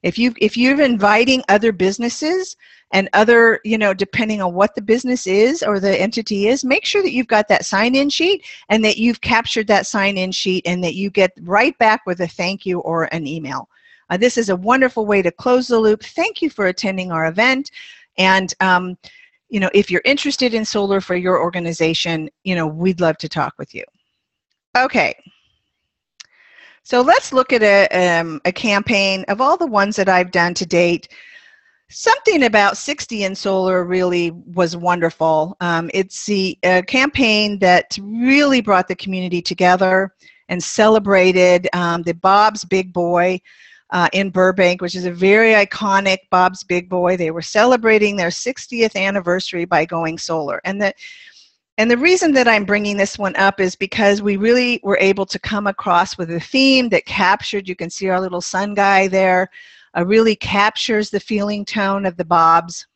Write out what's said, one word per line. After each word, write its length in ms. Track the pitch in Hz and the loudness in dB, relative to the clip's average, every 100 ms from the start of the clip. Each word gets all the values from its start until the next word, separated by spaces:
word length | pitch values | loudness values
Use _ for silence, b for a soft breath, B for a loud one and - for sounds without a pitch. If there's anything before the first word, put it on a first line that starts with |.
If 160 | 180 196 | -4 0
you, 160 | 240 233 | -2 2
if 160 | 214 233 | 0 2
you're 260 | 254 277 | 2 4
inviting 600 | 277 233 208 214 247 262 254 | 2 2 2 2 2 0 2
other 240 | 202 226 | 2 2
businesses 800 | 185 185 196 233 - 302 370 370 - b b b | 0 -2 -2 -6 -4 -4 -4 -6 -14 b b b
and 180 | 190 190 | -2 0
other, 480 | 196 220 233 233 220 214 | 2 6 6 6 2 -2
you 120 | 220 | 0
know, 160 | 208 | 0
depending 480 | 190 196 - 220 214 | 0 -4 -4 -4 -2
on 120 | 185 | -4
what 200 | 175 208 | 0 0
the 80 | - | 0
business 460 | 202 226 254 247 190 | 0 0 0 -4 0
is 340 | 196 226 330 | 2 2 2
or 200 | - 202 | -2 0
the 180 | 196 196 | 0 0
entity 480 | 196 226 220 202 202 | 0 -4 -4 -2 0
is, 160 | 269 | 0
make 220 | 254 311 - | 0 -2 0
sure 160 | 415 | -2
that 80 | 381 | 0
you've 160 | 247 233 | -2 0
got 220 | 214 214 | 0 2
that 160 | 202 196 | 0 0
sign-in 440 | 196 226 262 285 | -2 2 2 0
sheet 360 | - 330 392 B B B | 0 0 -2 B B B
and 140 | 220 214 | 2 2
that 120 | 208 | 2
you've 220 | 226 233 | 0 0
captured 480 | - 233 233 240 214 | 0 0 0 -4 0
that 200 | 202 - | 0 0
sign-in 440 | 208 196 196 185 | -2 -2 -2 -4
sheet 340 | 185 - 185 170 | -4 -2 -2 -2
and 160 | 180 | -4
that 140 | 175 180 | -4 -4
you 140 | 196 | -4
get 240 | 196 185 - | 2 0 0
right 360 | 170 202 269 277 | -2 0 0 2
back 220 | 220 214 - | 2 2 -2
with 160 | 175 | -6
a 60 | 175 | -6
thank 380 | - 180 196 190 | -6 -6 -6 -6
you 140 | 175 | -6
or 340 | 160 165 160 | -4 -4 -4
an 140 | 165 143 | -6 -8
email. 400 | 165 143 127 104 b b b b | -8 -8 -10 -12 b b b b
Uh, 60 | 185 | 0
this 220 | 240 240 | 0 0
is 100 | 202 | -2
a 80 | 180 | -2
wonderful 500 | 196 262 262 233 214 | 0 2 2 0 0
way 160 | 202 | 0
to 100 | 175 | 0
close 360 | - 254 254 247 | -2 0 0 2
the 100 | 233 | 2
loop. 240 | 220 214 | 2 0
Thank 400 | - - 392 - | -4 -4 -4 -2
you 80 | 320 | -6
for 180 | - 190 | -2 -4
attending 440 | 185 202 190 185 | -2 -4 -4 -4
our 160 | 165 160 | -2 -2
event. 440 | 175 240 262 285 B B B B - | 0 0 0 -6 B B B B 0
And, 360 | 190 190 185 - | 2 2 0 -2
um, 360 | 190 180 185 180 b b b b _ | 2 2 0 -12 b b b b _
you 100 | 214 | -4
know, 100 | 190 | 0
if 180 | 202 202 | 2 2
you're 100 | - - | 0 0
interested 480 | 285 294 277 247 | 0 -2 -2 -2
in 100 | 220 | -2
solar 380 | 214 214 196 196 | -4 -4 -2 -2
for 160 | - 180 | -2 -4
your 240 | 180 175 | 0 0
organization, 880 | 170 180 170 165 196 160 170 165 156 _ 185 | 0 -4 -6 -2 -2 0 -4 -6 -8 _ -6
you 100 | 175 | -4
know, 100 | 160 | -4
we'd 360 | 156 180 175 | -2 -2 0
love 160 | 170 156 | 0 -2
to 100 | 156 | -8
talk 260 | 160 135 - | -6 -6 -8
with 180 | 139 - | -16 -14
you. 80 | - _ _ _ _ _ _ _ _ 247 | -18 _ _ _ _ _ _ _ _ -2
Okay. 360 | 262 240 139 - _ _ _ _ _ _ _ _ _ _ - b b b b b | 0 0 -2 -4 _ _ _ _ _ _ _ _ _ _ -20 b b b b b
So 200 | _ 247 | _ 0
let's 300 | 254 392 - | 4 4 2
look 220 | 262 262 | -2 0
at 80 | 240 | 2
a, 260 | 214 202 196 | 4 4 4
um, 520 | 185 180 165 165 156 180 | 2 2 0 -2 -4 -6
a 60 | |
campaign 720 | 180 233 202 214 208 196 190 185 | -4 -2 -2 0 -2 0 -4 -6
of 140 | 202 | -2
all 160 | 262 349 | 0 0
the 100 | 330 | 0
ones 280 | 214 196 214 | 0 0 0
that 140 | 190 | 2
I've 220 | 180 180 | 2 0
done 240 | 180 170 170 | 0 0 -2
to 100 | 175 | -2
date. 440 | 170 175 170 - B B B B B B B B | 0 0 -2 -8 B B B B B B B B
Something 520 | - 453 539 - 349 | -4 0 2 2 2
about 340 | 247 214 202 - | 2 4 2 0
sixty 480 | - 294 - 226 196 | -8 -10 -8 -6 -6
in 100 | 196 | -4
solar 480 | 196 190 185 185 | -2 0 0 0
really 480 | 175 185 180 175 175 | 0 -2 0 0 -2
was 440 | 170 - 175 170 175 | -6 -10 -2 -2 -2
wonderful. 800 | 175 175 165 - 160 156 156 196 | -2 0 -2 0 0 0 -2 -6
Um, 320 | 175 165 165 | -4 -4 -2
it's 320 | 190 196 - - | -4 -4 -8 -4
the, 320 | 202 190 - | -2 -2 -2
uh, 180 | 180 185 190 | 0 0 0
campaign 720 | 254 285 285 240 214 208 202 | 0 0 2 2 2 0 0
that 360 | 190 180 - - | 4 4 2 -12
really 600 | 196 226 247 277 285 262 | -8 -2 2 4 4 2
brought 260 | 214 185 185 | 2 0 0
the 80 | 180 | -8
community 460 | 196 185 185 175 | -6 -6 -4 -4
together 760 | 175 180 180 180 190 190 190 _ b b _ | -4 0 2 4 2 2 -2 _ b b _
and 140 | 180 | -8
celebrated, 1040 | - - 214 220 202 190 185 180 180 180 180 | -6 2 4 4 4 2 4 4 4 4 0
um, 280 | 175 175 170 | -4 -2 -4
the 120 | 170 | -4
Bob's 500 | 170 190 202 214 214 | -2 2 4 2 0
Big 280 | 170 190 185 | -4 -4 -2
Boy, 480 | 180 170 175 180 185 b b b b _ | -4 0 2 0 -2 b b b b _
uh, 160 | 180 170 | -2 0
in 180 | 185 196 | 0 -2
Burbank, 500 | 185 185 190 180 180 | 2 2 4 2 2
which 140 | 175 180 | -6 -6
is 100 | 180 | -8
a 60 | |
very 420 | 175 190 208 226 | 0 4 4 6
iconic 680 | 214 202 - 208 196 196 190 _ | 4 2 -2 0 0 0 -2 _
Bob's 320 | 185 185 185 | 2 2 0
Big 260 | - 180 180 | -4 -4 -2
Boy. 280 | 185 175 185 | -2 0 0
They 140 | 165 | -2
were 100 | 165 | -6
celebrating 720 | - 214 240 247 220 214 208 202 | -4 2 2 4 4 2 2 0
their 160 | 170 | -4
sixtieth 640 | - 247 269 - 233 226 202 | -4 -8 -8 -10 -2 -2 0
anniversary 720 | 190 202 180 180 - 180 175 | -2 -2 -2 -4 -4 -6 0
by 200 | 170 165 | 0 0
going 320 | 170 165 160 | -4 -6 -8
solar. 420 | - 165 143 - | -6 -6 -6 -8
And 180 | 180 196 | -8 -4
the, 120 | 202 - B B B B B B _ - | -4 -4 B B B B B B _ -2
and 100 | 226 | 0
the 80 | 240 | 2
reason 360 | 320 370 339 | 4 2 4
that 140 | 269 240 | 4 4
I'm 180 | 220 190 | 2 2
bringing 320 | 208 208 202 | -2 -2 -2
this 200 | 196 - | -2 -2
one 200 | 196 - | -6 0
up 240 | 196 196 | 0 2
is 140 | 185 - | -4 -2
because 460 | 196 - 202 202 | -6 0 2 2
we 140 | 202 196 | 0 0
really 460 | 214 247 247 240 | 2 2 2 -2
were 140 | 196 202 | -2 2
able 260 | 190 196 190 | 2 0 -4
to 140 | - | -8
come 260 | - 214 202 | -6 -4 -4
across 520 | 196 208 175 185 - | -6 0 0 0 -6
with 120 | 170 | -6
a 100 | 170 | -6
theme 500 | - 269 269 262 240 | -4 0 2 2 2
that 160 | 196 - | -2 -2
captured, 640 | - 180 208 - 208 190 | 0 0 0 -2 -8 -8
you 60 | 180 | -10
can 140 | 170 | -10
see 200 | - 190 | -6 -2
our 100 | 185 | -2
little 220 | 185 180 | -2 -8
sun 320 | - 190 202 | -6 -6 -4
guy 340 | 202 196 196 190 | 0 4 4 2
there, 420 | 190 190 185 185 B B B B - | 2 2 2 0 B B B B -4
uh, 80 | 175 | 2
really 300 | 220 226 214 | 4 2 0
captures 760 | - 202 208 214 - 214 208 | -2 0 0 0 -2 -2 -2
the 120 | 202 | -6
feeling 420 | - 214 202 208 | -4 -4 -4 -6
tone 420 | 202 220 196 196 196 | -6 -4 -2 -2 -4
of 120 | 175 | -6
the 80 | 165 | 0
Bobs. 600 | 175 165 165 170 - - | 2 4 4 0 -16 -20